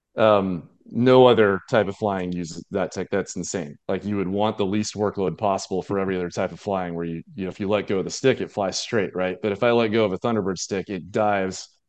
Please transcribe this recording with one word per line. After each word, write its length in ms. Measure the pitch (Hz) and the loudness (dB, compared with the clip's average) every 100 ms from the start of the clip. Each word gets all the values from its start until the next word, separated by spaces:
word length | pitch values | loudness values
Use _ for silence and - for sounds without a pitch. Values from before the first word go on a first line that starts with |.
| _ - | _ 2
Um, 540 | 110 104 95 87 - _ - | 4 4 2 -4 -8 _ -8
no 400 | 113 127 127 127 | 0 6 8 8
other 340 | 113 104 95 - | 8 4 2 2
type 160 | 117 98 | 2 2
of 100 | - | -2
flying 360 | 107 95 90 | -4 -2 -4
uses 320 | 87 80 85 - | -4 -6 -10 -6
that 180 | 98 90 | -4 -2
tech. 180 | 98 87 | -4 -4
That's 240 | 98 - 92 | -4 -4 -6
insane. 400 | 82 98 73 71 - | -6 -6 -6 -10 -6
Like, 180 | 95 | -4
you 120 | 98 101 | -4 -4
would 100 | 90 | -2
want 320 | 101 107 110 | 0 -2 0
the 80 | 98 | -2
least 280 | 107 107 | -2 -4
workload 440 | 98 101 101 90 80 | -2 -2 -2 -4 0
possible 440 | 104 95 - 92 | 0 0 -2 -6
for 180 | - 101 | -2 -2
every 160 | 98 92 | 0 -2
other 140 | 87 | -4
type 200 | - 92 | -4 -4
of 80 | 85 | -4
flying 380 | 104 95 87 85 | -4 -4 -4 -6
where 80 | |
you, 180 | 85 82 - 98 | -6 -8 -10 -10
you 80 | |
know, 60 | 92 | -8
if 100 | 82 | -6
you 80 | 98 | -2
let 180 | 104 95 | -2 0
go 120 | 95 | -2
of 60 | |
the 60 | 85 | -2
stick, 300 | - 131 113 | 0 2 2
it 100 | 90 | -2
flies 260 | 104 95 - | -2 -2 -4
straight, 380 | - 113 90 | -2 -2 0
right? 220 | 90 92 92 | -2 -4 -2
But 120 | 107 | -4
if 100 | 98 | 0
I 80 | 120 | 2
let 180 | 120 113 | 4 2
go 160 | 113 | 2
of 80 | 107 | 2
a 60 | 92 | 0
Thunderbird 400 | 120 110 98 90 | -2 0 -2 -4
stick, 300 | - 98 87 | -4 -6 -4
it 240 | 95 85 | -8 -4
dives 560 | 110 107 101 95 90 - _ | 0 2 0 -2 -6 -14 _